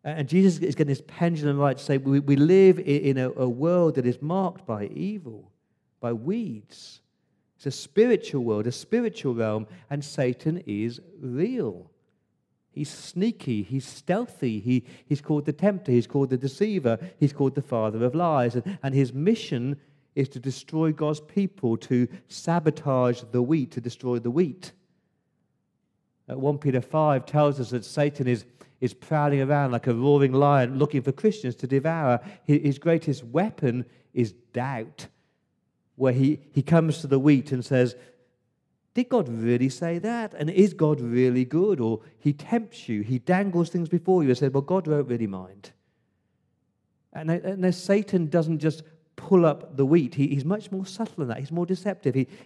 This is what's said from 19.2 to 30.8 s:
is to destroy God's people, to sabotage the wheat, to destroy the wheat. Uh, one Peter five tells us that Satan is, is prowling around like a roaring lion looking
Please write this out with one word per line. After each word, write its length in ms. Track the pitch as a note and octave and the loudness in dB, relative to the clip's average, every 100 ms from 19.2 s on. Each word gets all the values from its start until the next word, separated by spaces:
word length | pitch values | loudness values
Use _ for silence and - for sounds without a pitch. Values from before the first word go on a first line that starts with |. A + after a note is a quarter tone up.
| E3+ A3+ - C3 B2 C#3+ _ _ _ | 0 0 -2 -4 -4 -6 _ _ _
is 160 | - C3 | -4 -4
to 100 | B2+ | -4
destroy 500 | B2+ B2 - D#3+ D#3+ | -8 -10 -6 -2 0
God's 300 | D#3 D3+ D3+ | 0 -2 -4
people, 560 | - G3+ G3 - B2 A2+ | -4 -4 -4 -2 -2 -2
to 320 | - B2 B2 - _ | 0 0 0 -4 _
sabotage 920 | - - E3+ D#3 D3 C#3+ C3 B2 A#2+ A2+ | -10 -2 2 0 -2 -2 2 2 0 -4
the 120 | B2 | -2
wheat, 300 | B2 D#3+ B2 | 0 0 -2
to 100 | B2+ | -8
destroy 360 | A#2 - B2+ A#2+ | -10 -8 -4 -4
the 120 | A#2+ | -2
wheat. 420 | C3+ F3 A2 - _ _ _ _ _ _ _ _ _ _ _ _ _ _ _ - | -2 -2 -4 -20 _ _ _ _ _ _ _ _ _ _ _ _ _ _ _ -14
Uh, 80 | C3 | -4
one 180 | C#3 C#3+ | -4 0
Peter 240 | D3 B2+ | 0 0
five 460 | - D#3 D3+ C3+ - | 0 0 2 2 0
tells 340 | D3+ D3 C3+ | 2 2 0
us 80 | A2 | -6
that 140 | A#2+ | -6
Satan 420 | G2+ - D3 D3 B2 | -6 -2 -2 0 -2
is, 200 | A#2 - _ - _ | -2 -4 _ -20 _
is 140 | - | -6
prowling 480 | - - D#3 D3 C#3+ | -6 -4 0 2 0
around 300 | C3+ D3 C3+ | 2 0 0
like 140 | A#2+ - | -2 -2
a 60 | |
roaring 400 | A#2 C3+ C#3+ C#3 | 0 4 4 4
lion 460 | C3 C#3+ C#3+ B2 | 4 4 4 2
looking 240 | C3+ | 0